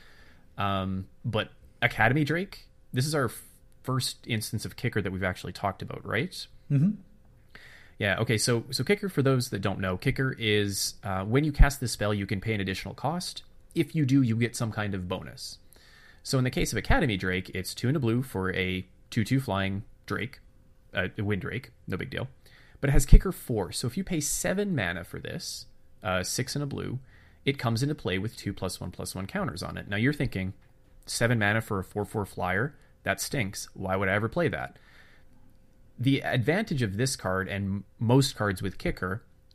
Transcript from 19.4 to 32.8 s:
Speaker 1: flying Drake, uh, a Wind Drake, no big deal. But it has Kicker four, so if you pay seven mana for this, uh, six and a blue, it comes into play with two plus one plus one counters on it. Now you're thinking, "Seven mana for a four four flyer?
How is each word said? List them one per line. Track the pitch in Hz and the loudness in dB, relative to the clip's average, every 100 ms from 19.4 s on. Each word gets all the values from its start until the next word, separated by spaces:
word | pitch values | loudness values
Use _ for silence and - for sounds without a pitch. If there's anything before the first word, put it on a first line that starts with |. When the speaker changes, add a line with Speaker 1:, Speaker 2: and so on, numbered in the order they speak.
Speaker 1:
flying | 135 95 95 98 - - - | 2 -2 -2 -4 -8 -14 -8
Drake, | 101 110 - - - - - - | -6 -6 -10 -20 -20 -20 -20 -8
uh, | 107 98 - | -4 -4 -4
a | |
Wind | 104 101 | -2 -2
Drake, | 90 95 - - - | -4 -8 -10 -14 -8
no | 95 | -6
big | 135 | -6
deal. | - 123 - - - - - | -6 -6 -10 -20 -20 -20 -4
But | 135 | 4
it | |
has | 139 - | 6 12
Kicker | - 190 | 12 12
four, | - - 110 90 | -4 -2 -2 -2
so | - 127 | -2 -4
if | 190 | -4
you | |
pay | 190 165 | -2 -2
seven | 143 - 180 185 202 | -2 -2 0 0 0
mana | 147 87 90 | 0 0 -2
for | - - | -6 -10
this, | - - - - - - - - | -8 -8 -8 -10 -14 -20 -20 -8
uh, | 101 92 | -2 0
six | 92 - 131 | 0 -4 -4
and | 147 | -4
a | 143 | -4
blue, | 98 92 123 - - - - - | -4 -6 -6 -10 -20 -20 -6 -4
it | 139 | 0
comes | 117 113 | 0 0
into | 139 | 0
play | 151 104 95 | -2 -2 -2
with | 107 - | -4 -6
two | 101 | -8
plus | - 95 - | -4 -6 -6
one | 92 | -10
plus | - 92 | -8 -8
one | 92 98 | -8 -6
counters | 202 170 85 | -4 -4 -6
on | 82 87 | -8 -8
it. | 87 | -6
Now | 101 | 0
you're | 123 | 0
thinking, | 147 120 98 92 - - - - - - | 0 -2 -2 -4 -8 -16 -20 -20 -18 -8
"Seven | - 117 117 | 0 2 4
mana | 101 110 | 2 2
for | - 98 | 0 -4
a | |
four | 92 104 | -4 -4
four | 104 110 98 | -4 -4 -4
flyer? | - 92 92 139 - | -4 -2 0 -2 -6